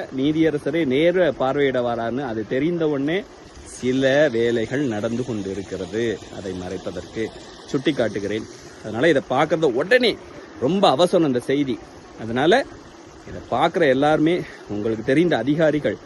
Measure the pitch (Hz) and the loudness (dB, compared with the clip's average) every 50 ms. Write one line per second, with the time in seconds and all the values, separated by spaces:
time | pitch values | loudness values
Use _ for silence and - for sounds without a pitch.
0 | 165 - 131 131 135 151 156 160 160 156 143 143 - 139 147 170 160 127 127 143 | -4 -6 -4 0 0 2 2 4 2 2 2 0 -2 -2 -2 0 0 2 2 2
1 | 160 175 175 185 175 147 117 - 131 131 135 147 143 135 127 127 123 120 117 117 | 4 4 4 4 2 2 0 0 -2 0 0 2 2 2 2 0 0 -2 -2 -2
2 | 117 117 117 135 147 120 110 110 104 101 127 135 147 175 175 165 160 151 147 135 | -4 -4 -4 -4 -4 -4 -4 -6 -4 -2 -2 -2 0 0 0 0 0 0 0 0
3 | 139 151 170 202 - - - - - - - - - - - - 123 127 127 131 | 0 -2 -2 -2 -4 -8 -16 -20 -20 -20 -20 -20 -20 -18 -10 -6 -2 0 0 2
4 | 135 131 135 147 156 143 113 113 117 120 117 120 110 107 123 143 151 123 107 104 | 2 4 4 4 4 4 2 2 2 2 2 0 -2 -2 -2 -2 -2 -2 -2 -2
5 | 110 113 117 117 127 127 113 104 95 98 95 101 92 - 95 90 92 87 101 113 | -2 -4 -2 -4 -4 -4 -4 -6 -4 -6 -6 -8 -8 -8 -8 -8 -8 -6 -4 -2
6 | 120 113 98 - - - - 101 92 95 92 90 90 92 95 90 - - 82 90 | -2 -2 -4 -6 -8 -14 -14 -10 -10 -8 -8 -8 -8 -8 -8 -8 -8 -8 -10 -10
7 | 85 - - 113 110 95 - - - - - - - - - 139 135 170 143 135 | -10 -10 -8 -6 -6 -6 -8 -14 -18 -20 -20 -20 -10 -6 -4 -2 0 0 0 0
8 | 117 107 101 107 101 95 104 110 110 - - - - - - - - 110 104 113 | 0 -2 -2 -4 -4 -4 -4 -4 -6 -8 -16 -18 -20 -20 -18 -14 -10 -6 -2 2
9 | 147 170 151 131 - - 127 135 160 156 175 160 160 143 110 127 160 185 247 247 | 4 4 4 2 2 0 0 0 2 2 0 2 2 2 2 2 2 4 4 4
10 | 247 202 123 - - - - - - - - - 117 139 185 202 196 170 131 143 | 4 2 0 -2 -8 -18 -18 -18 -20 -16 -8 -2 -2 0 2 4 4 4 6 4
11 | 180 175 - 175 160 139 123 123 - - 135 147 143 131 110 - - - - - | 4 4 4 4 2 2 0 0 0 0 0 0 0 -2 -4 -6 -8 -16 -20 -20
12 | - - - - 120 113 117 127 143 170 214 269 - - - - - - - - | -20 -20 -16 -12 -8 -4 -2 2 4 4 4 4 2 -2 -8 -20 -20 -20 -20 -20
13 | - - - - - - - - - - 117 123 156 175 170 185 165 139 127 135 | -20 -20 -20 -20 -16 -14 -14 -12 -6 -4 0 2 2 2 2 4 4 4 4 4
14 | 143 151 156 156 151 165 180 - - - - - - - 104 104 104 113 110 107 | 4 4 4 4 4 2 2 0 -4 -8 -12 -16 -12 -8 -6 -4 -2 -2 -2 -2
15 | 107 131 135 151 180 170 147 117 113 139 151 165 160 151 143 151 139 113 95 - | 0 2 4 4 4 4 2 0 0 0 2 2 4 2 2 2 0 -2 -2 -4
16 | - | -8